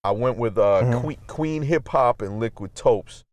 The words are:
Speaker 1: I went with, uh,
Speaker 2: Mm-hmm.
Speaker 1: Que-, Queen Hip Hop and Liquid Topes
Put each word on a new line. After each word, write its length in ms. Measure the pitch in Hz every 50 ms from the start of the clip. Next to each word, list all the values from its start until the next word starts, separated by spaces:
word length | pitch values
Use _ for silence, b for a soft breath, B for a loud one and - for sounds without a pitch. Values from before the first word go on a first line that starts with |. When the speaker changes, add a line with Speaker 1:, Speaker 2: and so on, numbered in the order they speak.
Speaker 1:
I 100 | - 98
went 260 | 101 110 123 127 120 110
with, 180 | 120 113 95
uh, 260 | 110 104 101 101 95
Speaker 2:
Mm-hmm. 180 | 92 123 120 120 127
Speaker 1:
Que-, 200 | 156 147 - -
Queen 360 | - - - 156 156 156 156
Hip 260 | 147 139 170 156 - -
Hop 340 | - 151 127 120 123 -
and 180 | 107 95 101 107
Liquid 340 | 117 110 - - 101 92 -
Topes 500 | - - 131 117 101 - - - - _ _